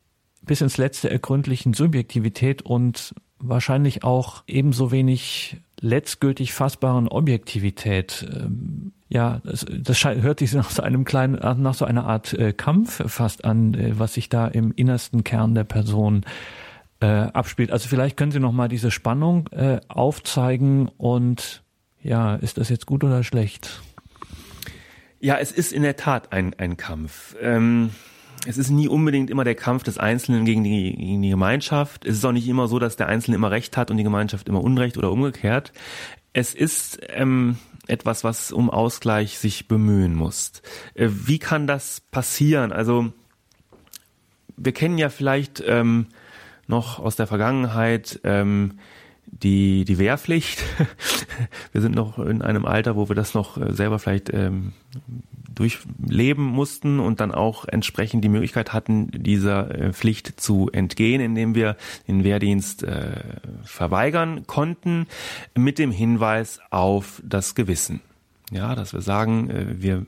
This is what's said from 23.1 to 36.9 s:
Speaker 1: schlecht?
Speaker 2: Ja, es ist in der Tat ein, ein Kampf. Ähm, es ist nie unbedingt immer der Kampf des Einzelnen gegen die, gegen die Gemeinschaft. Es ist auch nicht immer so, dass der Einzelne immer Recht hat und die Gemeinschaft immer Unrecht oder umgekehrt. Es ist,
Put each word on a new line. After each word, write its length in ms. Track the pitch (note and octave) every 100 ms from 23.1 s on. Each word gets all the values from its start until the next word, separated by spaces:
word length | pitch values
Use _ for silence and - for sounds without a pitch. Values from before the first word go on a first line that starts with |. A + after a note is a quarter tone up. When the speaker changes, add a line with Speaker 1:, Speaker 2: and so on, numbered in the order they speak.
| B2+
Speaker 1:
schlecht? 600 | A#2 A#2+ G#2 - - - - - - - - - - - - - - - - _
Speaker 2:
Ja, 200 | C#3 C#3
es 120 | C#3
ist 220 | - E3+
in 100 | D3
der 140 | D3 C#3
Tat 360 | - B2 -
ein, 220 | F#2+ F2+ -
ein 180 | F2+ E2+
Kampf. 580 | - D#2+ D2+ - - G#2+
Ähm, 500 | A#2 A#2 A#2 A#2 A2+ G2+ - - - - -
es 120 | A#2+
ist 120 | C3
nie 160 | C#3+ D3
unbedingt 440 | D3+ D#3 C#3 C3
immer 140 | C3+
der 100 | A#2+
Kampf 280 | A2+ - B2
des 160 | A#2+ -
Einzelnen 460 | G#2 A#2+ B2 A#2
gegen 180 | A2+ A2
die, 320 | G#2 G#2+ F#2+
gegen 280 | - F#2 G2+
die 80 | G2
Gemeinschaft. 760 | F#2+ F#2+ C#3 - D3 C#3+ -
Es 140 | - G#2+
ist 60 |
auch 80 | B2+
nicht 140 | A#2+ A#2+
immer 220 | B2+ A#2+
so, 100 | A#2+
dass 180 | A#2 -
der 120 | G2+
Einzelne 260 | A2+ A#2
immer 160 | G#2 G#2+
Recht 260 | G#2+ - -
hat 140 | A#2+
und 60 | G#2+
die 80 |
Gemeinschaft 440 | G#2 G#2 G#2+ G2 -
immer 140 | F#2+
Unrecht 340 | A#2 B2+ B2 A#2
oder 140 | F#2+
umgekehrt. 600 | G#2 C#3 A#2+ G2+ B2 - - - - - - _
Es 220 | B2+ B2
ist, 460 | - E3 - -